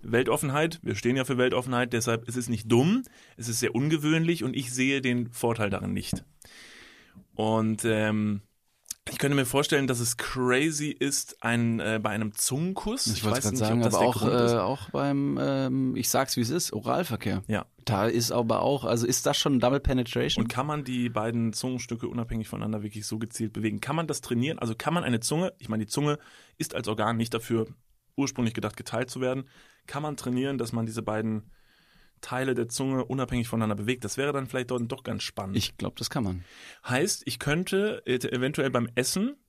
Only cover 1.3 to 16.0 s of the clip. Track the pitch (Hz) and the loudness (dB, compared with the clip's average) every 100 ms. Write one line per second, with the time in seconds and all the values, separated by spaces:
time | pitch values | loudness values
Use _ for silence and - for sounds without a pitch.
1.3 | 127 127 - 123 123 123 120 110 113 117 | 2 4 2 0 0 0 0 0 -2 -2
2.3 | 123 120 113 110 117 147 240 247 - - | -6 -2 -4 4 6 6 2 -2 -16 -20
3.3 | - 117 113 117 117 143 160 151 160 165 | -12 -6 0 0 2 2 2 4 4 4
4.3 | 170 113 131 120 127 131 139 127 123 120 | 2 0 -4 -4 0 2 2 2 0 -2
5.3 | - 120 110 104 95 98 98 92 92 - | -2 0 2 0 0 -2 -4 -4 -6 -8
6.3 | _ - - - - - - - - - | _ -20 -20 -20 -20 -20 -20 -20 -20 -16
7.3 | - 110 113 110 110 117 107 107 107 107 | -2 2 4 2 2 2 2 4 2 0
8.3 | 104 - _ _ _ - - - 123 143 | -2 -6 _ _ _ -14 -12 -10 -2 2
9.3 | 143 127 135 143 151 131 123 120 - - | 2 2 2 2 2 2 0 0 -2 -4
10.3 | 131 123 127 156 151 151 - 143 139 - | 0 4 4 4 0 -4 -2 -2 -2 -4
11.3 | - 113 117 117 113 87 110 107 104 107 | -6 0 2 2 2 0 0 0 -2 -4
12.3 | - - 131 175 190 214 254 110 98 107 | -2 -2 0 -2 -2 -4 -2 -2 0 0
13.3 | 120 110 87 107 113 117 101 110 120 110 | 2 0 0 2 4 4 4 4 4 2
14.3 | 123 120 117 95 135 - 139 139 139 139 | 4 4 4 2 -2 -4 -2 0 2 0
15.3 | 139 139 135 131 131 131 - | 0 0 0 0 0 0 0